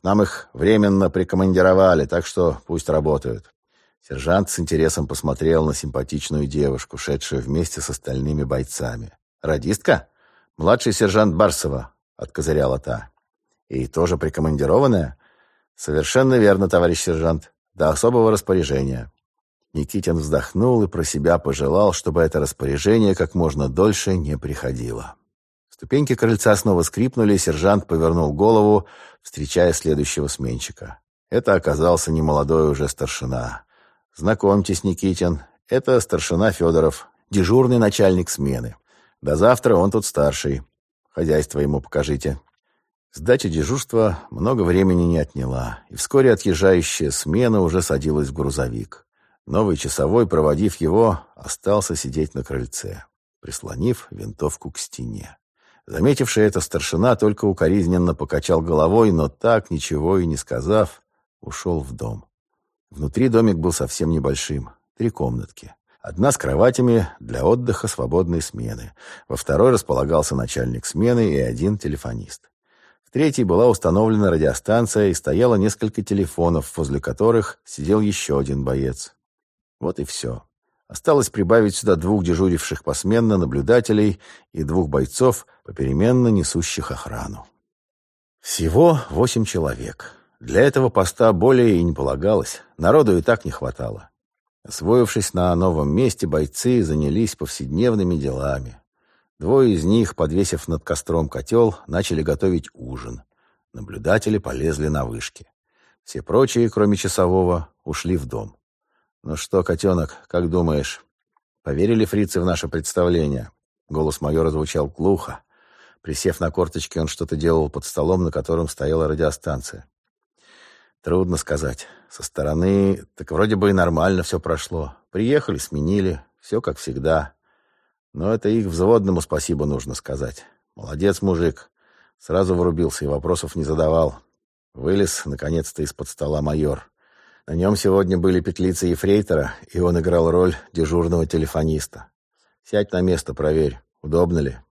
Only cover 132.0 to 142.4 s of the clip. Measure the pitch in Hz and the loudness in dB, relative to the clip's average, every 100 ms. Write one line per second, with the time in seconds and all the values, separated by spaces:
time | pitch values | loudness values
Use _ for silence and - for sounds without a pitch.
132 | _ _ - 87 92 87 87 82 85 - | _ _ -4 0 2 2 2 2 -2 -2
133 | 71 73 82 87 - - 73 78 78 80 | -4 -4 -2 -4 -4 -6 -4 0 2 2
134 | 78 - _ _ _ _ _ - 67 98 | 0 -2 _ _ _ _ _ -8 -2 0
135 | 92 - - 71 73 82 78 - 76 - | 0 -2 -8 -8 -4 -4 -4 -8 -8 -8
136 | 73 - 73 76 73 76 73 69 - _ | -14 -8 -4 -2 -2 -2 -2 -4 -10 _
137 | _ _ _ _ - 80 92 104 104 95 | _ _ _ _ -8 -2 0 0 2 2
138 | 92 90 90 90 82 87 90 87 90 85 | 2 2 2 2 -2 -2 -2 0 -2 -2
139 | 95 101 101 80 69 - - 90 87 87 | 2 2 2 -2 -2 -8 -10 -2 0 2
140 | 82 85 82 85 90 82 - - 78 85 | 2 2 4 4 2 0 -8 -4 0 0
141 | 82 85 80 82 78 82 78 78 - - | 0 0 0 -2 -2 -2 -2 -2 -6 -14
142 | - _ _ _ | -20 _ _ _